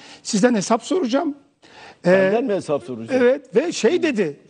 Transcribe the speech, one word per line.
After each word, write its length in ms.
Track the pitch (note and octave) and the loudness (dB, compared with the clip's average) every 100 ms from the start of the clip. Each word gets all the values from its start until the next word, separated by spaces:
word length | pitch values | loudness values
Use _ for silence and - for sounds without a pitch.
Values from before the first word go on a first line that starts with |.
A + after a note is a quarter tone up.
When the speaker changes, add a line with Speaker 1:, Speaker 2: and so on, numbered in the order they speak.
| - - | -14 -16
Speaker 1:
"Sizden 320 | - G3+ A#3+ A3 | -6 0 2 2
hesap 280 | F3 A3+ | 0 -2
soracağım." 520 | - F4+ A#3+ C4 E4 - _ _ _ - - - F3 | 0 -2 -2 -2 -4 -8 _ _ _ -20 -20 -4 2
Speaker 2:
Benden 380 | F#3+ F#3+ A3 | 4 4 0
Speaker 1:
Ee, 40 | C4 | 0
Speaker 2:
mi 60 | |
hesap 300 | F#3 - C#3+ | -2 -2 -4
soracak? 380 | - A3+ A3+ C4 | -4 -10 -4 2
Speaker 1:
evet 340 | B3 D4 - G#3 | 2 2 0 0
ve 160 | E4+ | 0
şey 320 | - A3+ F4 | 0 0 2
dedi, 360 | E4 A3 D#3+ C#3 | 0 0 -4 -6